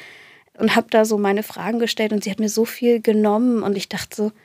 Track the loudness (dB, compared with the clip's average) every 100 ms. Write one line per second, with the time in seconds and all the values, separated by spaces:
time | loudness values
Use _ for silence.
0 | -10 -20 -20 -20 _ -2 0 2 2 2
1 | 2 2 0 0 -4 -8 -6 -2 -2 -2
2 | -2 -2 -4 -4 -2 0 -2 0 2 2
3 | 4 4 4 2 2 0 0 -4 -6 -10
4 | -10 -4 -4 -6